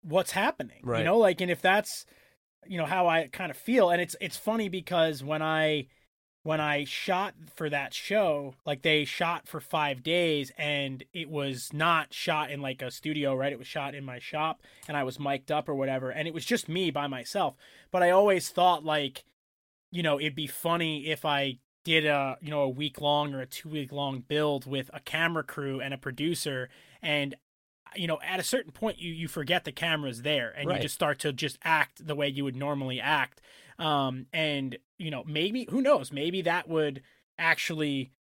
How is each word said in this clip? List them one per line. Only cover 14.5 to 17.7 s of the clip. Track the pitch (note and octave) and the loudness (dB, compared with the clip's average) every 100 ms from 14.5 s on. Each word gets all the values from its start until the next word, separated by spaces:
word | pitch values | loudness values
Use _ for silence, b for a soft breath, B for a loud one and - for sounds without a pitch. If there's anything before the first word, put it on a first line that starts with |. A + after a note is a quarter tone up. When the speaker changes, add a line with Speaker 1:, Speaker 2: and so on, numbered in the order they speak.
| - B B - | -2 B B -6
Speaker 1:
and | D3 | -2
I | |
was | C3 - | -2 -2
mic'd | C#3+ C#3 - | -2 -2 0
up | D3+ D3+ | -2 0
or | C#3 | -2
whatever. | C3+ C3 B2+ | 0 -2 -2
And | C#3+ D#3+ | -4 -4
it | |
was | D#3+ - | -4 -2
just | A#3+ - | -2 0
me | E3 F3+ | -2 0
by | D3+ C#3+ | -2 -4
myself. | C3 A#2 G3+ D#3+ - B | -6 -6 -2 -2 -2 B